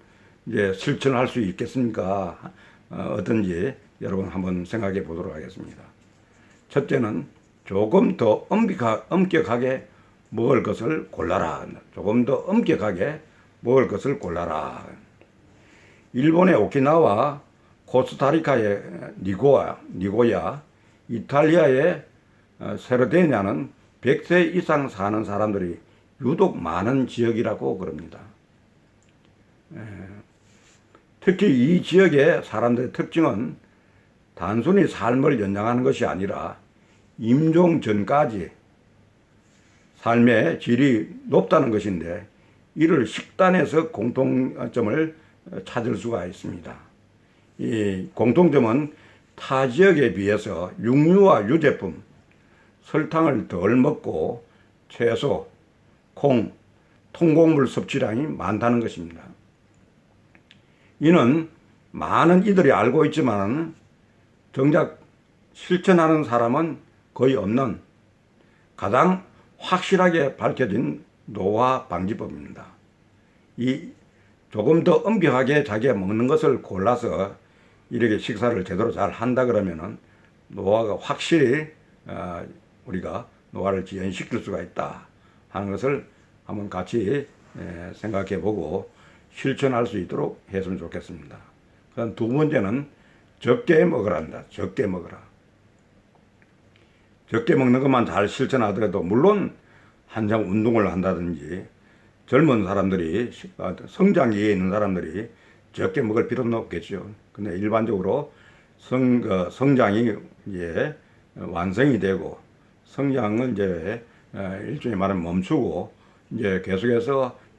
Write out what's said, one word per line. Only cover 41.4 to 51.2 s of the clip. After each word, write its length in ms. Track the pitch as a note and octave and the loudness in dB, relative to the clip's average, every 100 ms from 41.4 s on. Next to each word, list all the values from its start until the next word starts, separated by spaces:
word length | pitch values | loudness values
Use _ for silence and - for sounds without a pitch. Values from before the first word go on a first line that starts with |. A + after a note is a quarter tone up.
| - D#3+ B2 | 4 2 2
것인데 560 | G#2+ G#2 F2 E2 F2+ G2+ _ _ _ _ | 0 -2 -4 -6 -10 -12 _ _ _ _
이를 320 | - E3 D#3 G#2+ | 0 2 4 0
식단에서 840 | - - - F#3 F3+ C#3 D#3 D#3+ | -4 -8 0 4 4 2 0 -2
공통점을 1300 | - A#2+ B2+ C3 C3 C3 C#3 - B2 G#2 D3+ D#3+ - _ _ - G2 - | -2 -4 0 0 0 -2 -4 -6 -2 0 0 -2 -6 _ _ -16 -14 -10
찾을 300 | B2 A#2 G#2 | -6 -4 -4
수가 280 | A#2 F#2 F2+ | -4 -6 -6
있습니다. 480 | - - F2 - - - _ _ _ _ _ _ - | -10 -12 -12 -14 -18 -20 _ _ _ _ _ _ -10
이 500 | B2+ A2+ G2+ F#2+ F#2 | -4 -2 -2 -4 -6
공통점은 800 | - A2 C#3+ F3 C#3 A#2 C3 D3 - - _ _ | 0 2 4 4 4 4 2 -2 -8 -20 _ _
타 340 | - - C3 C3+ | -16 -4 0 0
지역에 460 | C3 G3 D3+ A#2 | 4 4 6 2
비해서 580 | F#2 G2 G#2 G#2 E2 F2+ - | 0 0 0 -2 -6 -8 -4
육류와 680 | G#2+ C#3 D#3+ G3 | 2 4 6 6